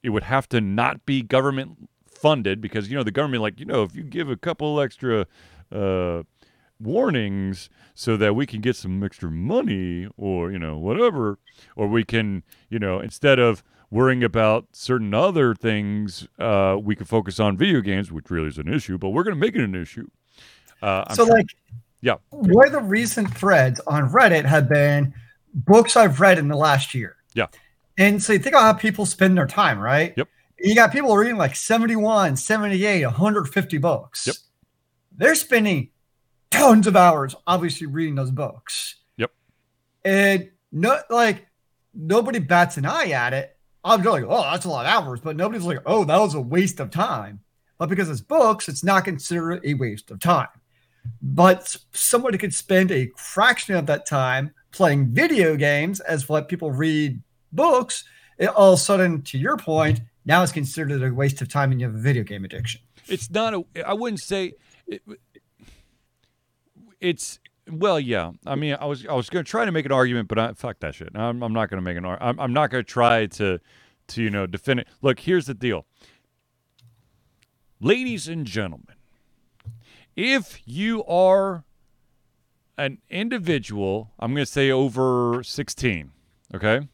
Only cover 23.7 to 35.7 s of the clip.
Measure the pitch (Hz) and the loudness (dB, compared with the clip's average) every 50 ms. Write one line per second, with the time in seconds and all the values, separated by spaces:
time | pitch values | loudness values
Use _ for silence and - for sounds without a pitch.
23.7 | 120 - - - 147 151 139 131 156 247 254 208 175 156 143 135 156 151 139 120 | 0 -4 -4 -2 0 0 0 2 4 6 6 6 6 4 2 4 4 4 4 4
24.7 | 151 147 143 147 143 143 139 139 - - - _ _ _ _ _ - 147 - - | 4 4 4 4 4 2 0 -2 -4 -10 -20 _ _ _ _ _ -8 -4 4 8
25.7 | 202 233 226 - - 240 220 185 135 131 196 196 175 160 147 143 151 139 156 151 | 8 8 8 6 4 6 6 6 4 6 6 6 6 6 2 -2 0 2 2 4
26.7 | 139 135 - - - 127 110 90 - _ _ _ _ 117 101 - - - _ _ | 2 2 0 -4 -6 -8 -8 -8 -14 _ _ _ _ -4 -4 -4 -6 -20 _ _
27.7 | _ _ _ _ _ - 190 202 202 202 208 - 214 190 - 269 311 277 226 220 | _ _ _ _ _ 4 4 4 4 2 2 2 2 2 2 4 6 8 8 8
28.7 | 214 - - 220 185 - 208 - - - 190 190 185 180 156 135 - 202 202 156 | 4 4 0 -2 0 0 -4 -4 2 4 4 4 6 4 2 0 2 2 2 2
29.7 | 117 98 101 120 135 147 165 170 - 123 - _ _ _ _ _ _ _ 359 202 | 2 0 0 0 2 2 2 0 -2 -6 -6 _ _ _ _ _ _ _ 0 4
30.7 | 220 233 226 185 139 285 285 247 214 202 214 240 233 208 156 131 - - - - | 6 6 6 6 4 0 2 4 4 4 4 2 2 0 0 -2 -2 -6 -2 0
31.7 | 220 226 226 226 233 220 208 220 220 208 190 160 135 131 - - 220 220 208 202 | 0 2 2 0 0 0 0 2 2 2 2 2 0 -4 -2 -2 -2 0 0 0
32.7 | 196 185 202 208 202 175 139 123 113 120 185 214 208 208 156 135 - 202 190 - | 0 0 2 2 2 2 0 0 0 2 2 2 2 0 -2 -2 -2 -2 -2 0
33.7 | 165 143 139 170 143 - - - - - - 123 - - _ _ _ _ _ _ | -2 0 0 0 0 -2 -4 -12 -12 -6 -6 -6 -6 -6 _ _ _ _ _ _
34.7 | _ _ _ _ _ _ _ _ - - 185 285 320 - - - 254 226 214 208 | _ _ _ _ _ _ _ _ -4 2 4 4 4 2 0 2 2 2 2 2